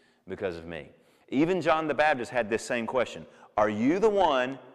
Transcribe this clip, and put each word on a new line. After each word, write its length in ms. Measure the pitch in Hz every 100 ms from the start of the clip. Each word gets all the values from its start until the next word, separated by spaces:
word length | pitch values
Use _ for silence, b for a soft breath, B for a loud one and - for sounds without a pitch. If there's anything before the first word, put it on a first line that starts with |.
| b b b
because 280 | 90 98 85
of 80 |
me." 280 | 82 82 71 - b b b
Even 320 | 120 311 185
John 280 | 160 160 156
the 60 |
Baptist 360 | 135 151 139 113
had 180 | 127 107
this 160 | 110
same 220 | - 123 113
question, 400 | 127 113 - - B B -
"Are 120 | 107
you 300 | 107 123 185
the 120 | 220
one 500 | 202 175 135 127 135 -